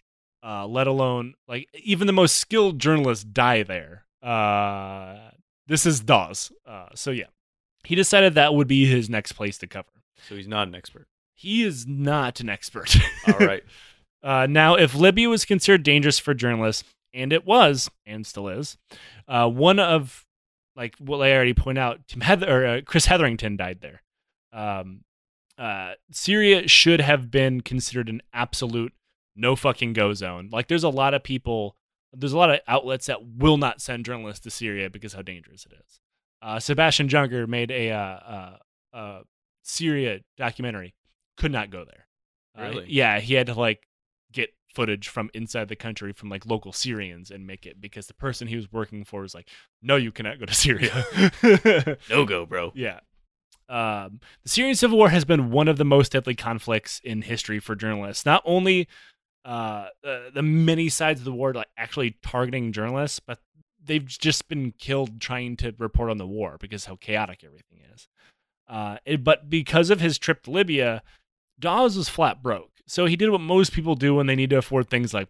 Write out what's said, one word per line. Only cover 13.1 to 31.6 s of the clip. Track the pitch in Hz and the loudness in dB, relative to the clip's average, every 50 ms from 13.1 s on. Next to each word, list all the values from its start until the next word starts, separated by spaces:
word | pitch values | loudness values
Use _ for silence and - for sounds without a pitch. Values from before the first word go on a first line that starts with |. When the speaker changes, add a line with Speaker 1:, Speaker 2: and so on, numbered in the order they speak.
| 906 | -2
Speaker 1:
<laughs> | - - 220 | -2 0 0
Speaker 2:
All | - 98 | 4 4
right. | 104 - 98 - - - - - - - _ _ _ _ _ _ | 4 2 2 -2 -6 -14 -20 -20 -20 -20 _ _ _ _ _ _
Speaker 1:
Uh, | - 139 135 131 131 135 | -4 0 0 2 2 4
now, | 147 156 156 160 175 | 4 6 6 8 8
if | 190 170 131 123 | 6 6 4 6
Libya | 143 175 190 190 220 233 240 | 6 6 6 6 6 2 2
was | 226 214 - | 2 0 2
considered | - 202 185 - - 196 175 139 | 0 0 2 6 6 6 6 6
dangerous | 147 143 147 143 151 139 - | 4 4 4 4 4 2 0
for | - - 143 | 0 -2 -2
journalists, | 120 120 120 120 113 113 110 110 - - - _ _ _ _ - | 0 0 0 0 2 0 0 -2 -2 -8 -12 _ _ _ _ -10
and | 127 131 139 | -8 -2 -2
it | 156 170 175 | 0 -2 2
was, | 185 220 247 208 151 139 127 - - - _ _ | 4 6 6 8 6 6 2 -2 -6 -8 _ _
and | 104 107 107 110 - | -14 -14 -14 -14 -14
still | - 101 101 98 | -12 -10 -8 -8
is, | 92 117 147 - - - _ _ - - - - - - - - | -8 -8 -10 -10 -14 -18 _ _ -20 -20 -20 -20 -20 -20 -12 -4
uh, | 131 120 120 120 | 0 2 2 2
one | 120 127 151 180 196 202 | 2 4 4 4 4 4
of, | 190 170 165 156 139 127 - - _ _ _ _ _ _ _ _ _ _ _ | 4 4 2 2 0 -4 -10 -20 _ _ _ _ _ _ _ _ _ _ _
like, | 131 120 117 - _ | -12 -12 -12 -12 _
what | 143 135 147 143 | -10 -8 -2 2
I | 135 135 135 | 4 4 6
already | 135 127 123 120 | 6 4 4 4
pointed | - - 135 131 135 | 2 0 0 -2 -2
out, | 127 120 117 - - - | -2 -2 -4 -6 -12 -14
Tim | - 123 | -12 -4
Heather-, | - 165 196 175 196 185 | 2 2 2 2 4 2
or, | 135 127 131 123 | 2 2 2 2
uh, | 117 131 143 | 0 -2 -4
Chris | - - 165 - | 0 0 2 4
Hetherington | - 180 175 156 127 113 107 113 107 101 | 4 4 4 4 2 0 -2 -4 -6 -6
died | 95 92 90 92 92 | -6 -6 -8 -8 -12
there. | - 71 - - _ _ _ _ _ _ _ _ _ _ | -16 -20 -20 -20 _ _ _ _ _ _ _ _ _ _
Um, | 117 110 107 104 98 95 92 95 92 101 _ _ _ _ _ _ _ _ _ _ _ - | -14 -10 -8 -6 -6 -6 -8 -12 -16 -20 _ _ _ _ _ _ _ _ _ _ _ -12
uh, | 123 110 101 98 92 90 98 - _ _ | -10 -8 -8 -8 -10 -12 -14 -18 _ _
Syria | 160 - - 185 202 214 208 202 196 180 - 120 | -14 -8 -2 0 2 4 6 6 4 4 4 6
should | - - - 160 170 156 | 6 6 8 6 6 4
have | 143 143 147 139 123 117 | 4 4 2 2 0 -2
been | 123 139 135 131 127 123 | 0 2 2 2 0 -2
considered | - - 131 127 - - 120 123 117 113 | -6 -6 -6 -6 -6 -6 -6 -6 -6 -6
an | 110 117 - _ - | -8 -10 -12 _ -6
absolute | 120 123 - - - 131 117 113 117 117 120 - _ _ _ _ _ _ _ _ 104 | -6 -6 -6 -6 -8 -8 -6 -4 -6 -6 -6 -10 _ _ _ _ _ _ _ _ -2
no | 117 123 131 | 0 0 0
fucking | - - 139 120 - 127 117 113 | 2 2 0 0 0 -4 -4 0
go | 113 104 101 104 | 2 2 2 0
zone. | 98 98 90 90 87 92 104 | -2 -6 -8 -10 -10 -12 -8
Like, | 110 113 123 - | -6 -6 -2 -2
there's | 170 170 170 | 0 0 0
a | 160 | 0
lot | 131 135 135 139 139 | 0 2 2 2 2
of | 135 - | 0 -4
people, | - 135 123 - 120 117 110 | -6 -8 -6 -6 -4 -4 -4